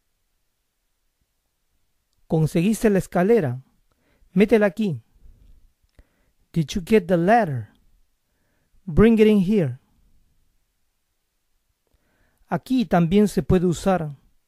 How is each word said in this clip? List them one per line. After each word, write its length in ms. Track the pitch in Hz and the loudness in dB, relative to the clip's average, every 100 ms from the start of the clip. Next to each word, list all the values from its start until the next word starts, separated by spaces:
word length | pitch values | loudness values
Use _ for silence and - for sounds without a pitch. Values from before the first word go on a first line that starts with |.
| _ _ _ _ _ _ _ _ _ _ _ _ _ _ _ _ _ _ _ _ _ _ - | _ _ _ _ _ _ _ _ _ _ _ _ _ _ _ _ _ _ _ _ _ _ -6
"Conseguiste 600 | 160 151 175 190 214 220 | -2 0 0 -2 0 0
la 100 | 190 | 0
escalera. 600 | - 180 190 233 139 127 - _ _ _ _ _ _ | -2 -2 2 2 0 -6 -14 _ _ _ _ _ _
Métela 340 | 180 214 220 208 | 0 2 2 0
aquí." 360 | - 208 120 - _ - - _ - _ _ _ _ _ _ _ _ _ | -2 -6 -6 -12 _ -20 -20 _ -20 _ _ _ _ _ _ _ _ _
"Did 160 | 165 147 | -6 -6
you 140 | 196 165 | -8 0
get 220 | 220 170 | 0 2
the 100 | 175 | 0
ladder? 520 | 175 233 180 123 107 _ _ _ _ _ _ _ _ _ _ _ - | 2 2 0 -6 -10 _ _ _ _ _ _ _ _ _ _ _ -4
Bring 340 | 151 220 220 | 2 4 4
it 80 | 214 | 4
in 120 | 208 | 2
here." 400 | 180 220 139 123 _ _ _ _ _ _ _ _ _ _ _ _ _ _ _ _ _ _ _ _ _ _ _ _ _ _ _ | 0 -2 -2 -6 _ _ _ _ _ _ _ _ _ _ _ _ _ _ _ _ _ _ _ _ _ _ _ _ _ _ _
Aquí 380 | 175 - 254 202 | -10 -4 -4 0
también 420 | 180 165 202 208 | 0 2 2 2
se 160 | 202 | 0
puede 220 | - 185 180 | 0 0 0
usar 500 | 156 190 180 151 135 _ _ | -2 -2 -4 -6 -14 _ _